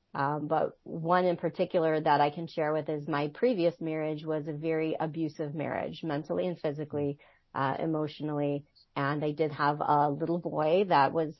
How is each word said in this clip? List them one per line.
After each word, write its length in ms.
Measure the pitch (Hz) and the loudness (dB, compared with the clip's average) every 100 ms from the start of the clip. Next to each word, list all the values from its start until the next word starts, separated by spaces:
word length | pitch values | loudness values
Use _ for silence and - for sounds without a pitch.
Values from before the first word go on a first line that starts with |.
| _ - | _ -2
Um, 320 | 139 151 151 | -2 -2 0
but 300 | 156 - - | 0 0 -2
one 420 | - 165 160 180 185 | -10 -6 2 4 4
in 120 | 175 | 2
particular 640 | 170 - 185 180 160 156 | -2 -2 0 2 2 2
that 220 | 156 143 | 4 4
I 80 | 147 | 4
can 160 | 147 165 | 0 -6
share 240 | - 151 | -2 0
with 160 | 156 147 | 0 -2
is 200 | 151 147 | -4 -2
my 220 | 147 147 | -2 -2
previous 440 | 147 240 220 170 165 | 0 2 4 2 0
marriage 420 | 160 156 156 151 | -2 -2 -2 -4
was 240 | 160 156 151 | -2 -4 -4
a 60 | |
very 420 | 147 156 160 160 151 | -4 -2 0 0 -2
abusive 560 | 160 151 156 - 151 156 | -4 -2 -4 -4 -6 -4
marriage, 460 | 139 - - 160 | -4 -2 -4 -6
mentally 420 | 165 143 156 175 180 | -4 -4 -2 -2 -2
and 140 | 170 | -2
physically, 580 | 160 147 151 147 143 143 - _ _ - | -4 -4 -4 -4 -4 -4 -12 _ _ -2
uh, 200 | 135 139 | 0 0
emotionally. 840 | 165 156 151 - 151 147 143 143 143 _ _ - | -2 -2 -2 -4 -4 -2 -2 -2 -6 _ _ -4
And 300 | 139 147 151 | -2 -2 -2
I 60 | |
did 200 | 151 156 | 0 -2
have 280 | 147 147 147 | 0 0 0
a 300 | - 147 147 | 2 4 2
little 260 | 143 156 175 | 0 -2 -2
boy 480 | 165 151 156 175 202 | -2 0 2 4 4
that 240 | 156 135 | 4 4
was 220 | 165 156 - | 2 -2 -4